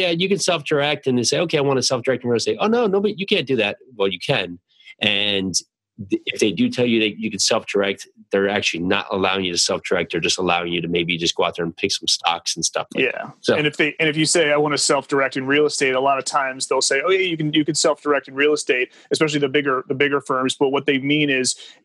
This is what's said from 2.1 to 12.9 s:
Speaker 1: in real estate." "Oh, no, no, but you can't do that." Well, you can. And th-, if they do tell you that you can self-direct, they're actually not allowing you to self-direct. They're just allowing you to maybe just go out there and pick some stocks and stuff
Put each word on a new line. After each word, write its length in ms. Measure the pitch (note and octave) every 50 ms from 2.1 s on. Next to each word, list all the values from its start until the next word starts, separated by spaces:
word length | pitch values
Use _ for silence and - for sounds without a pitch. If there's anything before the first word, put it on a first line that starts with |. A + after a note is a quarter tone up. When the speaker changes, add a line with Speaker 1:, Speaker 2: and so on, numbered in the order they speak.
| B2+ - -
Speaker 1:
in 60 | A#2+
real 60 | A#2+ A2
estate." 180 | - G#2+ G#2 -
"Oh, 60 | -
no, 200 | G#3+ A3+ A#3+ A#3+
no, 140 | G3 F#3 G3+
but 180 | G3+ G#3+ G#3+ E3
you 80 | G3
can't 200 | - G#3 F3+ C#3+
do 100 | C3 C3+
that." 200 | A2+ G#2 G2+ G#2 - - - B2
Well, 140 | G#2 G2 G2+
you 100 | F2+ F2
can. 400 | - - C#3 A2 F#2 E2+ F2 F2 _ _ _ _ - - - -
And 540 | - G#2 G#2 G2+ G#2 G#2 G2+ G2 F#2+ F#2+ F2+ - - _ _ _ _ _ _ - G2+ G2
th-, 120 | - - -
if 140 | - - -
they 100 | A#2 G#2+
do 180 | F2 G2+ B2 B2
tell 180 | B2 B2+ B2
you 120 | A#2+ A2+ A2+
that 200 | A2 G#2+ G#2 G#2+
you 100 | A2 G#2+
can 80 | G2 F#2+
self-direct, 680 | - - A#2 A2 - - - G2+ G2 G2 G2 - - - _ A2 - - -
they're 160 | G2 G2 G2
actually 320 | G#2 G2+ - - - D#2+ F2
not 240 | F2+ G2+ G2+ - - G#2+
allowing 320 | F#2+ F#2+ F#2+ F#2+ G2 F#2+
you 80 | F2+ E2+
to 60 | E2+
self-direct. 520 | - - F#2+ E2 - - F#2+ F2+ E2+ -
They're 100 | - E2+
just 160 | D#2+ F2 -
allowing 360 | F#2 F#2 F2 E2+ F2 F2 F2 E2+
you 80 | F2
to 80 | E2+ E2+
maybe 280 | F2 F2 E2+ E2+ F2
just 200 | E2 F2 E2 -
go 80 | - F2+
out 100 | E2+ -
there 100 | - E2+
and 100 | E2 -
pick 160 | - - F#2+ -
some 160 | - E2+ -
stocks 480 | - - - E2+ E2+ E2+ - - -
and 80 | E2+ D#2
stuff 240 | - - D#2+ - -